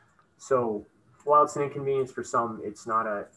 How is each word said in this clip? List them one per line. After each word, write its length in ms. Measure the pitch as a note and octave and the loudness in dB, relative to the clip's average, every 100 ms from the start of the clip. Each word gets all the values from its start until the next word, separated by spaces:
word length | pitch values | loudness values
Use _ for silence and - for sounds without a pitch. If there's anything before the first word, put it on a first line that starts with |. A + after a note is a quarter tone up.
| _ _ _ _ | _ _ _ _
So 480 | - C3 A#2 G#2 - _ _ _ C#3+ | 0 2 2 -4 -8 _ _ _ 4
while 180 | D3 | 4
it's 120 | D3 D3 | 4 0
an 60 | |
inconvenience 480 | C#3 C#3+ C#3 C3+ B2+ | -4 -4 -2 -2 -2
for 120 | - | -6
some, 380 | A#2 B2+ A2+ G#2+ | -2 0 0 -4
it's 240 | F#2 G2+ A#2 | -10 -10 -2
not 180 | A2 A2 | -2 -2
a, 220 | G2+ G2 | -6 -8